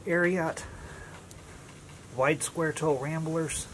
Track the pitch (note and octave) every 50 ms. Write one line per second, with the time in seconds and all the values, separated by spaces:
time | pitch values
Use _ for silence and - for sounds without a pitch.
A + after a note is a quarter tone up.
0 | - G3+ E3+ F3 F3 F3 F#3 F3+ E3 D#3+ - - - - - - - - - -
1 | - - - - - - - - - - - - - - - - - - - -
2 | - - - A#2+ C3 C#3+ D#3 D3 - - - E3+ D#3+ D#3 D3+ - D#3 D#3 C#3+ B2+
3 | C3 D3 D#3+ D#3+ D#3+ D#3+ D#3+ E3 D#3+ D3+ - - - -